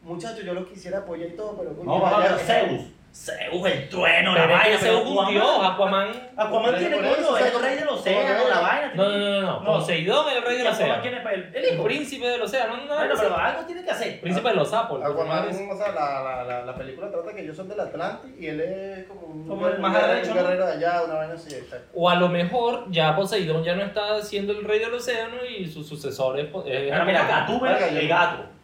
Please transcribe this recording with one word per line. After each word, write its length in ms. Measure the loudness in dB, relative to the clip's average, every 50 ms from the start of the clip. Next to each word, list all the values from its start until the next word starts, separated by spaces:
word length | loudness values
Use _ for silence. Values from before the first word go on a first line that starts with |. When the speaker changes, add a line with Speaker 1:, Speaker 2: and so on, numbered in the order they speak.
| -12
Speaker 1:
Muchacho, 380 | -10 -12 -10 -10 -10 -10 -10 -8
yo 120 | -6 -6
los 120 | -6 -6
quisiera 320 | -10 -14 -16 -12 -8 -6 -6
apoyar 300 | -6 -6 -10 -8 -8 -10
y 40 | -10
todo, 200 | -8 -10 -8 -8 -8
pero 160 | -8 -8 -8
coño, 80 | -10 -4 0 0
Speaker 2:
No, 60 | 2 4
papá, 200 | 4 4 4 4
Speaker 1:
ya 20 |
Speaker 2:
pero 120 | 4 4
Speaker 1:
es 100 | 2 2
Speaker 2:
Zeus. 340 | 4 4 4 4 2 0 -4 -6 -10 -16 -20 -20 -20 _
Zeus, 500 | -16 -10 -10 -8 -6 -6 -4 -4 0 2 2
el 200 | 0 0 -4 -6
trueno, 460 | -2 2 4 4 6 6 4 4 6
la 80 | 6 6
Speaker 3:
Pero 120 | 6 6
es 60 | 6 6
que 40 | 6
Speaker 2:
vaina, 80 | 4 4
Speaker 3:
Zeus 20 | 4
Speaker 2:
pero 160 | 4 4 4
Speaker 3:
es 60 | 4
un 60 | 2 2 2
Speaker 2:
Aquaman. 140 | 2 4 4
Speaker 3:
dios, 260 | 4 6 6 4 6 4
Aquaman. 480 | 2 4 4 2 4 4 2 2 0 -2 -8 -10 -14 -2
Speaker 2:
Aquaman 280 | -2 -2 2 2 2 4
Speaker 1:
Pero 140 | 4 2 2
Speaker 2:
tiene 180 | 2 2 2
Speaker 1:
por 80 | 2 2
eso, 80 | 2 2
Speaker 2:
coño, 140 | 4 4 4
Speaker 1:
o 60 | 4 4
sea, 80 | 4
Speaker 2:
es 80 | 4 4
el 80 | 2 0
rey 120 | 0 0
del 80 | 0 0
Speaker 1:
como, 140 | -2 -2 -2
Speaker 2:
océano, 340 | 0 2 2 2 4 2 4
Speaker 1:
como 120 | 4 4 4
Speaker 2:
la 60 | 4
Speaker 1:
que 40 | 4 4
Speaker 2:
vaina. 300 | 2 2 0 0 -4 0
Speaker 3:
No, 120 | 2 2 2
no, 100 | 2 0
no, 220 | 0 0 0 0
no, 200 | 0 0 -2 -2
Speaker 2:
No. 40 | 0
Speaker 3:
Poseidón 640 | 2 2 2 2 0 -2 0 0 2 2 2 2 2
es 60 | 0
el 60 | 0 0
rey 140 | 0 -2
del 80 | 0 0
Speaker 2:
¿Y 20 | 0
Aquaman 140 | 0 2 2
Speaker 3:
océano. 180 | 0 0 0 -2
Speaker 2:
quién 120 | -4 -6
es 60 | -6 -4
para 120 | -4 -4
él? 140 | -4 -6 -6 -6
El 100 | -2 0
hijo. 80 | 0 0
Speaker 3:
El 80 | 2 0
príncipe 420 | 0 0 -2 -4 -6 -8 -6 -4
del 160 | -4 -2 -2 -4
océano, 340 | -2 -2 -2 -2 -2 -4
no, 60 | -6 -6
Speaker 2:
Bueno, 280 | -4 -2 -2 0 0 2
Speaker 3:
no 60 | 2
Speaker 2:
pero 140 | 2 2 2
Speaker 3:
sé. 40 | 2
Speaker 2:
algo 220 | 0 0 -2 -2 -6
tiene 180 | -8 -10 -10 -6
que 60 | -6 -4
hacer. 280 | -4 -4 -6 -6 -6
Speaker 3:
Príncipe 280 | -4 -2 -2 0 0 2
de 60 | 2
los 120 | 2 2 2
sapos, 320 | 0 -2 -2 -2 -4 -4 -2
Speaker 1:
Aquaman, 440 | -2 0 0 -2 0 0 -2 -2 -2
Speaker 3:
¿no? 240 | -4 -6 -6 -8 -6
Speaker 1:
o 20 | -4
sea, 100 | -4 -4 -2
la, 280 | -2 -2 -2 -2 -4
la, 240 | -4 -6 -6 -6 -6
la, 200 | -6 -6 -8 -8
la 80 | -8 -10
película 340 | -10 -10 -12 -12 -12 -10 -8
trata 220 | -6 -6 -8 -8 -10
que 100 | -10 -12
ellos 140 | -12 -10
son 120 | -12 -12 -10
del 120 | -6 -6
Atlántico 540 | -6 -6 -6 -6 -6 -6 -6 -8 -14 -18 -16 -12
y 80 | -10 -8
él 120 | -6 -4
es 440 | -4 -4 -4 -6 -8 -10 -10 -12 -14
como 200 | -16 -16 -18 -16 -14
un 180 | -14 -14 -10 -8
Speaker 2:
Como 180 | -6 -2 0 0
el 80 | 0
Speaker 1:
guerrero, 120 | 2 0 2
Speaker 2:
más 140 | 4 4 4
arrecho, 260 | 4 2 2 0 0 0
Speaker 1:
un 40 |
Speaker 2:
¿no? 60 | 2 2
Speaker 1:
guerrero 240 | 2 2 2 0
de 60 | 0 0
allá, 300 | 0 0 0 2 0 0
una 100 | -2 -2
vaina 200 | -4 -4 -6 -8
así, 200 | -12 -12 -12 -12
exacto. 320 | -12 -12 -12 -14 -16 -16 -12 -6
Speaker 3:
O 160 | 2 4 4
a 60 | 6
lo 120 | 6 4 4
mejor 560 | 2 2 0 0 0 0 0 0 0 -2 -6 -4
ya 240 | 0 2 2 4 4
Poseidón 460 | 2 0 0 0 -2 0 0 0 0 0
ya 100 | 0 0
no 80 | -2 -2
está 360 | -4 -4 -4 -2 -2 -2 -2 -4
siendo 300 | -4 -6 -4 -2 -2 -4
el 120 | -4 -2
rey 160 | 0 0 0
del 120 | 0 -2 -4
océano 440 | -6 -4 -4 -2 -2 -4 -6 -6 -8 -8
y 200 | -8 -8 -8 -8 -10
su 140 | -10 -12 -12
sucesor 540 | -12 -12 -8 -8 -8 -4 0 0 0 0 0
es 80 | -4 -4
po-, 160 | -6 -8 -6
es 240 | -4 -4 -2 -2 0
Speaker 2:
Pero 140 | 0 0 0
mira, 160 | 2 2 0 2
Speaker 3:
Aquaman. 220 | 2 2 0 0
Speaker 2:
Gatúbela, 260 | 0 -2 0 2 2 2
Speaker 1:
Verga, 160 | 2 2 0 0
yo 80 | 0
Speaker 2:
el 80 | 0 2
gato. 360 | 4 4 2 2 0 -6 -10 -14 -18 -20